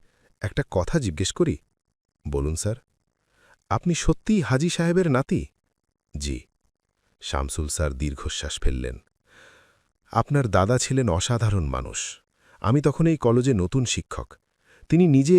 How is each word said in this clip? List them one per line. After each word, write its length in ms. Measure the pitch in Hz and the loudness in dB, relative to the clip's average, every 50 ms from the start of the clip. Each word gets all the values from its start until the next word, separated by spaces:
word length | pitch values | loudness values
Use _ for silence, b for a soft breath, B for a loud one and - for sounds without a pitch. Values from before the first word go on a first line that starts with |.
| _ _ _ _ _ _ _ _ - | _ _ _ _ _ _ _ _ -10
একটা 200 | 101 - - 143 - | -6 -4 -6 -6 -4
কথা 260 | - 95 90 - - 170 | -2 -2 -2 0 -2 -2
জিজ্ঞেস 320 | 131 101 80 73 95 - - | -2 -2 -4 -4 -6 -6 -2
করি?" 240 | - 175 156 95 - _ _ _ _ _ _ _ _ _ _ _ _ _ 76 | -2 -2 -2 -2 -6 _ _ _ _ _ _ _ _ _ _ _ _ _ -6
"বলুন 280 | 69 71 69 73 78 | -4 -2 -2 -2 -4
স্যার।" 200 | 80 - 104 113 - _ _ _ _ _ _ _ b b b b b b b b b b _ | -4 -4 -6 -6 -6 _ _ _ _ _ _ _ b b b b b b b b b b _
"আপনি 240 | - 110 - 175 170 | -6 -2 0 0 -2
সত্যিই 460 | - - - - - _ - 220 208 | 0 2 0 0 0 _ 0 0 0
হাজী 280 | 151 - 131 131 151 175 | 2 0 0 0 0 0
সাহেবের 400 | - - 170 170 175 180 185 165 | -2 -2 -2 0 2 2 2 2
নাতি?" 360 | 135 123 135 - 190 - 71 - _ _ _ _ _ _ _ _ _ _ _ _ _ | 2 0 0 0 -2 -4 -4 -6 _ _ _ _ _ _ _ _ _ _ _ _ _
"জি।" 240 | 78 71 71 67 62 - _ _ _ _ _ _ _ _ _ _ _ _ _ _ _ - | -8 -6 -6 -6 -6 -10 _ _ _ _ _ _ _ _ _ _ _ _ _ _ _ -14
শামসুল 460 | - - 71 69 69 - - 78 73 | -6 -4 -4 -4 -4 -4 -6 -6 -6
স্যার 220 | - - 80 73 67 | -4 -4 -4 -4 -4
দীর্ঘশ্বাস 600 | 65 73 73 69 69 - 78 - - - 73 - - | -4 -4 -6 -6 -6 -8 -8 -8 -8 -8 -8 -10 -2
ফেললেন। 360 | - 71 67 64 62 64 64 - _ _ _ _ b b b b b b b b b b b b b b b _ _ _ - | 0 0 0 0 -4 -8 -8 -10 _ _ _ _ b b b b b b b b b b b b b b b _ _ _ -2
"আপনার 340 | - 117 - 143 143 135 113 | -2 -2 2 0 0 0 2
দাদা 280 | 92 98 92 98 123 127 | 2 2 4 4 2 0
ছিলেন 280 | - - 135 131 131 113 | 0 0 0 0 0 2
অসাধারণ 540 | 82 85 - - 120 117 117 110 104 98 82 | 0 0 0 0 -2 0 0 0 0 0 0
মানুষ। 320 | 69 64 64 67 - - - - - - - _ _ b b b b b b | -2 -4 -4 -6 -8 -10 -10 -10 -10 -12 -16 _ _ b b b b b b
আমি 200 | b 95 120 147 | b 2 2 2
তখন 240 | 143 151 135 - 160 | 2 2 0 2 2
এই 100 | 165 165 | 2 2
কলেজে 380 | 147 - 120 113 123 123 135 135 | 2 2 2 4 4 4 2 2
নতুন 300 | 101 87 90 - 135 127 | 2 0 0 0 -2 -2
শিক্ষক। 440 | 113 - - - _ - - 60 - - _ b b b b b b b b b b | -2 -4 -6 -6 _ -10 -12 -12 -14 -16 _ b b b b b b b b b b
তিনি 160 | - 165 185 | 4 4 6
নিজে 280 | 175 143 135 135 147 180 | 6 6 6 6 6 6